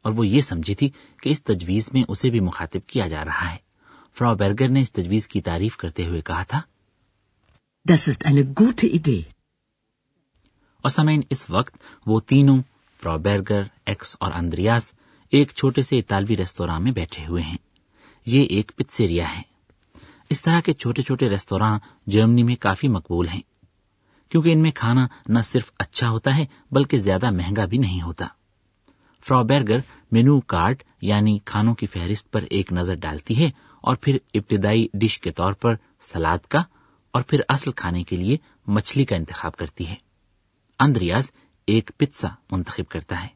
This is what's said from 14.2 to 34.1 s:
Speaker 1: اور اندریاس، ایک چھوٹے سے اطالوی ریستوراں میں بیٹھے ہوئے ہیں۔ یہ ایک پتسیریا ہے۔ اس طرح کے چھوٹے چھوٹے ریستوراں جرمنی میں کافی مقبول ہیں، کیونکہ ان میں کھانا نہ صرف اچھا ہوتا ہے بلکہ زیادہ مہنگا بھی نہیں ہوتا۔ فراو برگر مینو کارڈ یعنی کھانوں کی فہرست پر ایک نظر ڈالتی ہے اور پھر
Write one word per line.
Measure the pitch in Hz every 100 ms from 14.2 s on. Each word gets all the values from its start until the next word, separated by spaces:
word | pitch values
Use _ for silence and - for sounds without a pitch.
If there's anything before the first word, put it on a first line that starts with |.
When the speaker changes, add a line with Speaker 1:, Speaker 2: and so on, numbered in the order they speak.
Speaker 1:
اور | 92
اندریاس، | 87 85 82 104 117 - _ _ _ _
ایک | 139 143
چھوٹے | - 135 127
سے | 127 127
اطالوی | - 98 101 104
ریستوراں | 92 - 85 82
میں | 110
بیٹھے | 110 82 - 78
ہوئے | 87
ہیں۔ | 78 87 _ _ _ _ _ _ -
یہ | 127
ایک | - 98 107 -
پتسیریا | - - 101 85 82 82
ہے۔ | - _ _ _ _ - - _ _
اس | 143
طرح | - 170
کے | 160
چھوٹے | 147 120 120
چھوٹے | 131 131 127
ریستوراں | 98 - 98 107 107 - _ -
جرمنی | 104 113 120
میں | 120 123
کافی | 101 95 143
مقبول | 98 - 87 85
ہیں، | 92 - _ _ _ _ _ _ _ _
کیونکہ | 165 156
ان | 160
میں | 160
کھانا | - 113 123 127 - -
نہ | 117
صرف | 107 104 - _
اچھا | - - 120
ہوتا | 110 - 139
ہے | 143 _ _
بلکہ | 135 135 131
زیادہ | 98 92 -
مہنگا | 90 87 104
بھی | 92 120
نہیں | 107 90
ہوتا۔ | 85 80 87 _ _ _ _ _ _ _ _ _
فراو | - 131
برگر | 117 139 107 120 - - _
مینو | 113 127 143
کارڈ | - 90 90 139 - _
یعنی | 98 104 107 104
کھانوں | - 104 110
کی | 117 101
فہرست | - 87 107 -
پر | 107
ایک | - 98 95
نظر | 90 90
ڈالتی | 87 80 76 - 117
ہے | 156 - _ _
اور | - 131
پھر | -